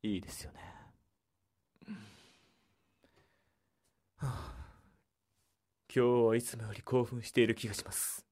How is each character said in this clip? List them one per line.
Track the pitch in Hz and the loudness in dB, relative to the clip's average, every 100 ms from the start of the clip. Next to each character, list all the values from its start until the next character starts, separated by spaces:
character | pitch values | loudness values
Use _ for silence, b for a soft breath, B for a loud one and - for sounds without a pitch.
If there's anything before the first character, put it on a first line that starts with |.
い | 110 98 | -2 -4
い | |
で | - | -6
す | - | -12
よ | - | -14
ね。 | - - - - _ _ _ _ _ _ _ _ _ - 196 104 B B B B B B B B B B B B B B B B B _ _ _ _ | -14 -18 -20 -20 _ _ _ _ _ _ _ _ _ -16 -14 -14 B B B B B B B B B B B B B B B B B _ _ _ _
は | 139 | -8
あ、 | B B B B B B B _ _ _ _ _ _ _ _ _ | B B B B B B B _ _ _ _ _ _ _ _ _
今 | - 123 | 4 6
日 | 123 117 | 6 6
は | 113 | 4
い | |
つ | 123 117 | 0 -8
も | |
よ | 110 | -10
り | 104 | -10
興 | - 127 | 0 0
奮 | 120 123 | 0 -4
し | 113 | -2
て | - | 4
い | 113 | 6
る | 117 | 4
気 | 113 | -2
が | |
し | 98 | -6
ま | - | -6
す。 | - - - - | -6 -4 -6 -12